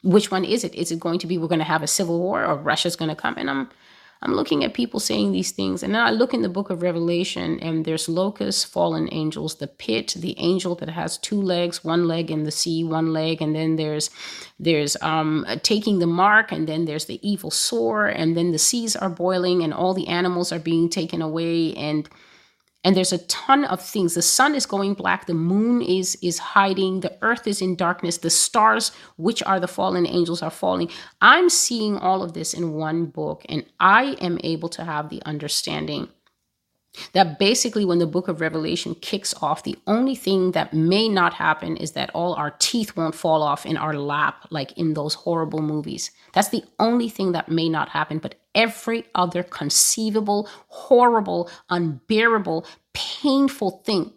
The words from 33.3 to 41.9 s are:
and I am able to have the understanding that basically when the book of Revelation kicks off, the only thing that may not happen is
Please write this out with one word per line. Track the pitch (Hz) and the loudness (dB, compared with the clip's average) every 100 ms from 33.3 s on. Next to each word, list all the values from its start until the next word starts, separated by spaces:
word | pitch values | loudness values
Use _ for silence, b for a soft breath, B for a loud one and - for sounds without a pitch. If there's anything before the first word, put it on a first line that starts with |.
| 151 - | -8 -6
and | 156 - _ | -8 -8 _
I | 180 208 277 269 | 6 6 4 -2
am | 180 170 | -2 -2
able | - 160 165 | -2 -4 -4
to | - 170 | -8 -6
have | 151 151 | -6 -6
the | - - | -10 -8
understanding | 151 147 - - 151 156 147 165 _ _ _ _ _ _ _ _ B B | -8 -4 -4 -4 -6 -4 -6 -8 _ _ _ _ _ _ _ _ B B
that | 180 180 147 | 4 4 4
basically | 202 247 240 214 | 2 4 0 0
when | 196 175 | 2 2
the | 165 | 2
book | 165 185 | 0 -2
of | 160 | -2
Revelation | 160 160 160 170 175 165 | -2 -2 -4 -4 -6 -8
kicks | - 202 - - | -6 -6 -4 -4
off, | 151 156 | -2 -2
the | - - - | -6 -10 -2
only | 214 262 254 | 0 2 0
thing | - 190 180 | 0 2 2
that | 165 151 | 0 0
may | 160 160 196 220 | 2 4 4 2
not | 196 175 | 2 2
happen | - 165 156 170 160 | 2 0 0 -2 -6
is | 160 | -6